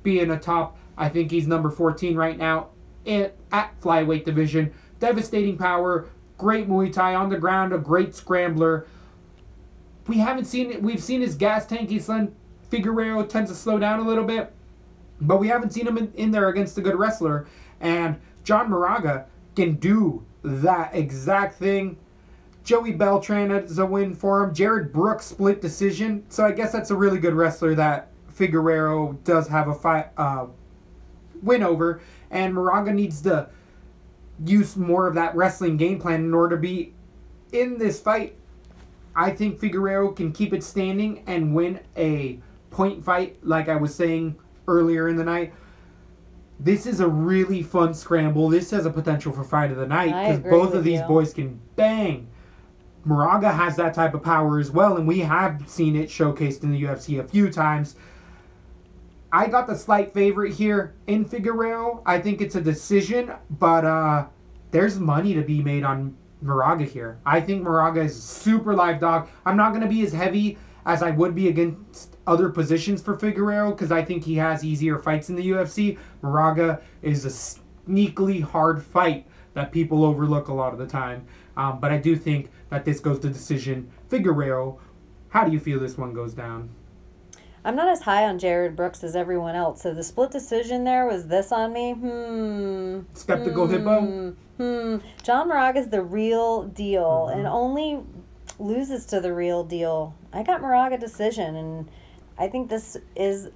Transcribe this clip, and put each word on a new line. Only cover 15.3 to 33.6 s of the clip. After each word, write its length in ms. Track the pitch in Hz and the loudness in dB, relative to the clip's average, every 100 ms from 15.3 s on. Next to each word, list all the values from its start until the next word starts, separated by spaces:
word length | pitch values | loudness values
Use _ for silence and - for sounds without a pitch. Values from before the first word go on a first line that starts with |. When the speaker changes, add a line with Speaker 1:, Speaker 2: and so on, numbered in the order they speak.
| 190 | 4
Speaker 1:
we 80 | 214 | 4
haven't 240 | 240 226 | 2 0
seen 160 | 220 233 | -2 -2
him 100 | 226 | -2
in, 140 | 214 - | -2 -2
in 140 | 220 | 2
there 180 | 214 190 | 4 2
against 280 | 185 196 - | 2 -2 -2
a 40 | |
good 140 | 185 180 | 0 2
wrestler. 480 | 214 220 160 147 - - - - | 2 0 -2 -2 -6 -18 -20 -6
And 400 | 170 170 165 151 - - | -2 0 0 -4 -10 -10
John 260 | - 214 233 | 0 2 2
Moraga 560 | 180 175 226 156 139 - - - - | 0 0 0 0 -4 -6 -20 -8 0
can 200 | 170 147 | 0 2
do 480 | 185 220 180 127 - - | 2 4 2 -2 -10 -12
that 500 | 143 135 170 175 160 175 | -6 0 2 2 0 -2
exact 600 | 143 135 135 196 196 - | -4 -4 0 0 0 -2
thing. 420 | 196 196 190 160 - - - - - - | 0 0 -2 -8 -20 -20 -20 -20 -20 -10
Joey 280 | - 233 226 | 2 2 2
Beltran 580 | 160 196 196 202 208 196 | 2 2 2 2 0 0
is 280 | 196 180 160 | 0 -2 -2
a 60 | 190 | 0
win 280 | 196 196 | 0 -2
for 300 | - 196 196 | -2 2 2
him. 100 | 190 | 2
Jared 400 | 156 202 220 143 | 2 2 2 0
Brooks 320 | 143 208 214 - | 0 0 0 -6
split 360 | - 196 202 | 0 2 2
decision. 640 | 165 - 196 165 220 208 - | -2 -2 -2 0 -2 -4 -6
So 160 | - 214 | 0 2
I 60 | |
guess 200 | 202 214 | 2 -2
that's 200 | 220 - | -4 -2
a 40 | 196 | 2
really 220 | 196 185 | 2 4
good 160 | 170 | 2
wrestler 400 | 160 165 156 165 | 2 2 2 0
that 360 | 156 151 143 - - - | 2 2 0 -6 -20 -10
Figueroa 880 | - 185 160 160 160 156 156 147 139 | -2 0 2 2 2 2 0 -2 -4
does 240 | - 165 151 | 2 2 2
have 200 | 151 147 | 0 0
a 60 | |
fight, 360 | 147 165 156 - - | -2 0 0 -2 -4
uh, 280 | 143 131 123 - - - - - - - - - | -4 -4 -8 -14 -20 -20 -20 -20 -20 -20 -20 -6
win 220 | 190 247 | 2 4
over. 380 | 180 160 170 165 - - - | 4 2 0 -2 -10 -20 -8
And 240 | 185 190 | -2 -2
Moraga 400 | 185 185 196 202 | 0 2 2 2
needs 280 | 202 196 147 | 0 0 -2
to 260 | 190 156 - - | 0 0 -2 -12